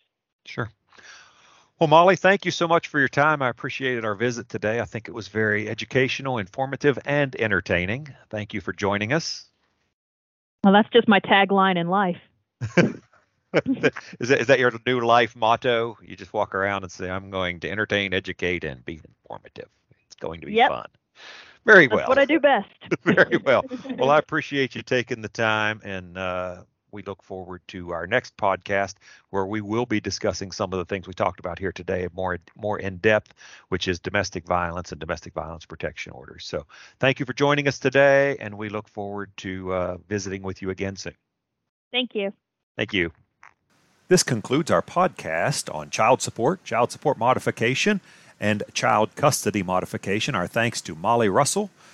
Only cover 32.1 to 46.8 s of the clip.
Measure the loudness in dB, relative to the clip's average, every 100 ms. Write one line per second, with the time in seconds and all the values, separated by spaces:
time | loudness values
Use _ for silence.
32.1 | -6 -6 -6 -10 -10 -6 -4 -6 -2 2
33.1 | 2 0 _ -20 -20 _ -4 -2 -4 -2
34.1 | -4 -2 -8 -2 -2 -2 -6 -10 -12 -8
35.1 | -8 -8 -10 -10 -14 -16 -10 -10 -10 -14
36.1 | -16 -20 -18 -10 -10 -10 -20 -20 _ 0
37.1 | 0 -4 0 2 2 0 0 2 4 6
38.1 | 6 4 -2 -8 -8 -8 -8 -10 -10 -10
39.1 | -10 -12 -12 -10 -8 -4 -2 -4 -6 -6
40.1 | -6 -4 -8 -8 -8 -8 -6 -6 -8 -12
41.1 | -14 _ _ _ _ _ _ _ -4 -4
42.1 | -4 -6 -8 _ _ _ -8 -4 -2 -2
43.1 | -6 _ _ -20 _ _ _ _ _ _
44.1 | 2 2 -4 -2 -2 2 0 2 0 0
45.1 | -2 -6 -2 -2 -2 -6 -10 -8 0 2
46.1 | 2 0 -2 -2 -2 -4 -2